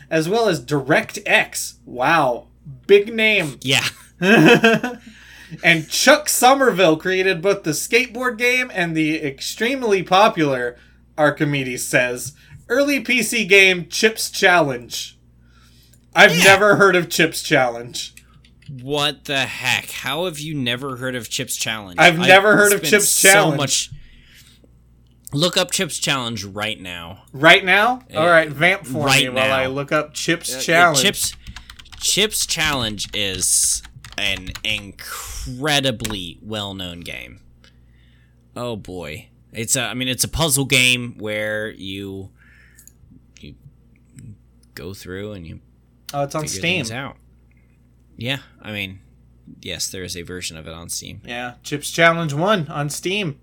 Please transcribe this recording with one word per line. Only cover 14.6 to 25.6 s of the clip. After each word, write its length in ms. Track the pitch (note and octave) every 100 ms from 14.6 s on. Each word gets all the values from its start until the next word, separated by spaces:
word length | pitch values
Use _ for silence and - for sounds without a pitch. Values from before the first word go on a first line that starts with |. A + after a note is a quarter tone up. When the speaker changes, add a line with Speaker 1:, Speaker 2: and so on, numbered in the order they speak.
| D3 A#2+ A#2 - - - _ _ _ _ _ _ _ _ _ E3+
Speaker 1:
I've 220 | G#3 E3
Speaker 2:
Yeah. 80 | F#3+
Speaker 1:
never 320 | G3 G#3 G3
heard 180 | G3 F3+
of 140 | E3+
Chips 340 | - D#3+ -
Challenge. 720 | - D3 B2 A#2 A#2+ - - - - _ _ _ - C3+
Speaker 2:
What 440 | C3 D3 D3 C#3+ -
the 140 | C#3
heck? 520 | A#2+ - B2+ A2 -
How 320 | - C3 D3
have 160 | F#3 D3+
you 160 | D3+ D3+
never 400 | A#2+ A#2+ C#3 B2
heard 200 | C3 B2+
of 140 | A2
Chips 280 | - B2 -
Challenge? 420 | A#2+ A2 G2 D#3+
Speaker 1:
I've 180 | E3+ E3
Speaker 2:
I've 60 | F#3
Speaker 1:
never 260 | F#3+ G#3 G3+
heard 160 | G#3
of 80 | G3+
Speaker 2:
spent 120 | E3
Speaker 1:
Chips 180 | G#3 -
Speaker 2:
so 200 | - F#3+
Speaker 1:
Challenge. 240 | G3+ F3 C#3
Speaker 2:
much. 340 | C3+ - - - - - - - - _ _ _ _ _ _ _ -
Look 240 | C#3+ F3
up 140 | F#3